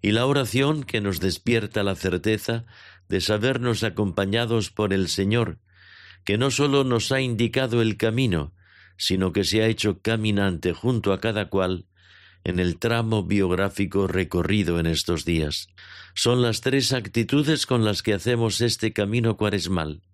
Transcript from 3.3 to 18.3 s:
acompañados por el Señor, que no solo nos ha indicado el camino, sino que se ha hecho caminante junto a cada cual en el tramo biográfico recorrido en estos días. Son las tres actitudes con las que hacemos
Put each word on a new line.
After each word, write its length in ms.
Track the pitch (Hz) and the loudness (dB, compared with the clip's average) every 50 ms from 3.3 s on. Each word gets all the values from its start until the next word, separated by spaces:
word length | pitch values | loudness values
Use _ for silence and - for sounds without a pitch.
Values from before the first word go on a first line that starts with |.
| 107 104 110 127 131 117 120 123 113 95 - | 0 0 2 0 0 0 0 -2 -2 0 -2
acompañados 880 | 110 85 - 104 98 82 - 98 98 101 113 120 110 117 113 101 - | -4 -2 -2 -2 -2 0 -2 -2 0 0 0 0 0 0 -2 -2 -2
por 220 | _ - 107 101 95 | _ -2 0 0 2
el 160 | 95 95 85 | 0 0 0
Señor, 500 | - - 98 98 110 120 117 - - - _ _ _ _ - - - - - - - - _ | -2 -2 0 0 2 0 0 -2 -4 -12 _ _ _ _ -20 -20 -20 -20 -20 -20 -20 -14 _
que 140 | - 101 107 | -2 0 2
no 120 | 127 139 | 2 0
solo 340 | 123 135 143 143 139 139 139 | 2 2 2 2 4 2 4
nos 280 | 131 120 117 104 - 135 | 4 2 0 0 0 0
ha 80 | 135 | 0
indicado 600 | 131 127 117 101 120 113 117 135 131 123 113 120 113 | 0 -2 0 0 0 0 0 0 -2 0 2 2 2
el 140 | 113 104 | 2 0
camino, 580 | - - 113 110 123 135 117 90 80 71 73 - _ _ _ _ - - - _ | 0 0 0 2 2 0 2 2 0 -2 -4 -10 _ _ _ _ -20 -20 -20 _
sino 360 | _ - - 92 95 95 92 78 | _ -2 -2 0 2 0 0 2
que 120 | 104 95 | 0 0
se 180 | - 92 110 110 | 2 2 2 2
ha 40 | |
hecho 340 | 113 104 - - 107 95 - | 2 2 2 0 -2 -2 -2
caminante 720 | _ 113 113 113 107 110 104 101 98 98 90 80 - 90 82 | _ -2 -2 0 0 0 0 2 2 0 0 0 -2 -2 -2
junto 400 | - - 120 127 113 - 101 98 | 0 -2 0 0 0 0 0 -2
a 80 | 92 | 0
cada 280 | - 113 110 107 101 - | -2 -2 -2 -2 -4 -2
cual 380 | - 98 95 90 92 90 - _ _ _ _ - - - - - _ _ _ | -2 -2 0 0 -2 -6 -8 _ _ _ _ -20 -20 -20 -20 -20 _ _ _
en 160 | 92 90 90 | -4 -2 0
el 180 | 90 90 85 - | 0 0 0 0
tramo 460 | - 117 117 117 117 110 110 107 92 | 0 0 0 0 0 0 0 0 0
biográfico 840 | 82 98 101 95 90 90 90 98 98 - - 101 87 - 98 98 | 0 2 2 2 2 2 0 0 -2 -2 -4 -4 -2 0 0 0
recorrido 720 | 92 - 92 92 - - 90 85 - 98 110 98 80 85 85 | 0 0 -2 -2 0 0 -2 0 2 0 0 2 0 0 0
en 80 | 82 | 0
estos 380 | 82 82 76 - - 87 80 - | 0 0 -2 -2 -2 -4 -2 -2
días. 440 | - 85 80 78 73 73 - - _ _ - - - - - - - - | -2 0 0 0 -2 -4 -6 -10 _ _ -20 -20 -20 -20 -20 -20 -14 -8
Son 280 | - - 117 123 127 123 | -2 0 2 4 4 4
las 180 | 117 110 - | 2 0 0
tres 320 | - 131 131 139 131 127 135 | -2 0 0 2 2 0 -2
actitudes 760 | 127 107 98 - 120 113 - - 143 151 143 160 139 - | -2 -4 -4 -2 -2 0 2 2 2 2 2 0 0 0
con 180 | - 135 120 110 | 0 2 2 2
las 180 | 107 104 - - | 2 0 0 0
que 100 | - 104 | 0 -2
hacemos 480 | 92 - 120 | 0 0 0